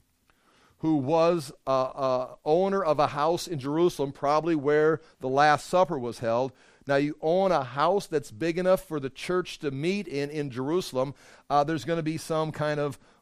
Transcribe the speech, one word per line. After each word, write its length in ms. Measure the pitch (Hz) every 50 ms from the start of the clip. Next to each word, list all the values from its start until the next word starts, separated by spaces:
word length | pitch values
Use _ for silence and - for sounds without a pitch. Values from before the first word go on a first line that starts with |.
| _ _ _ _ _ _ _ _ _ _ _ _ _ _ _ _
who 160 | - 160 160
was 560 | 147 131 131 160 165 160 170 175 170 143 131 - - _ -
a, 40 |
a 640 | 135 131 131 131 - 139 139 131 127 123 127 120 - - _
owner 380 | 147 151 175 190 196 196 196 185
of 160 | 160 151 135
a 80 | 147 131
house 400 | 117 143 147 160 175 165 - -
in 120 | 180 143
Jerusalem, 520 | 123 139 147 160 175 180 - - 139 139
probably 440 | 135 - - 139 147 156 151 170 170
where 460 | 151 131 143 147 151 151 156 160 151 - - _ _
the 80 | - 131
Last 400 | 131 139 147 151 147 143 - -
Supper 320 | - 180 185 180 170 139
was 200 | 120 120 110 -
held. 340 | 127 113 113 120 131 135 - _ _ _ _ _ _ -
Now, 80 | 143
you 220 | 143 147 147 151 -
own 300 | - 160 165 185 196 190
a 120 | 175 151 131
house 440 | 120 120 143 147 165 190 202 - -
that's 240 | 165 147 135 -
big 260 | 113 107 160 170 165 180
enough 300 | 180 185 185 185 - -
for 120 | 160 151
the 100 | 131 131
church 500 | - - - - 180 185 180 - - -
to 120 | - 147
meet 360 | 131 135 147 175 196 202 202 -
in, 220 | 139 139 143 143
in 200 | 147 156 147 143
Jerusalem, 640 | 120 123 131 139 160 185 180 - - 127 131 143 135 - - - - - _ _
uh, 140 | 135 147 143
there's 200 | 143 165 151 110
gonna 180 | 147 170 165
be 160 | 156 156 160 151
some 340 | - - 165 156 160 156
kind 280 | 151 - 151 151 151 147
of 180 | 143 147 131 - _ _ _ _